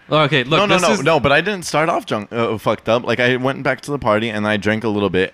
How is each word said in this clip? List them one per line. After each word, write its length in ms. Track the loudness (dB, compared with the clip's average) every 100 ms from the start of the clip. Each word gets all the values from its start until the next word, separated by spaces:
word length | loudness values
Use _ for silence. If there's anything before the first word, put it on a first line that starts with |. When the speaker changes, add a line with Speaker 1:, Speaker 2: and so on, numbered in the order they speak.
| -4
Speaker 1:
Okay, 320 | 0 2 0
look, 140 | 2 2
Speaker 2:
No, 80 | 2
no, 80 |
Speaker 1:
this 80 | 2
Speaker 2:
no, 100 | 2
Speaker 1:
is 100 | 2
Speaker 2:
no. 140 | 2 2
But 100 | 4
I 80 | 2
didn't 240 | 2 -4
start 240 | -4 -2 0
off 160 | -2 -4
drunk, 260 | -6 -6
uh, 260 | -4 -2 -2
fucked 300 | -2 -2 0
up. 160 | 0
Like, 140 | 0 0
I 160 | 0 0
went 260 | -2 -2
back 180 | -4 -4
to 80 | -6
the 60 | -4
party 300 | 0 0 0
and 180 | -2 -2
I 100 | 0
drank 260 | 0 -2
a 40 | 0
little 220 | 0 0
bit, 220 | 0 -2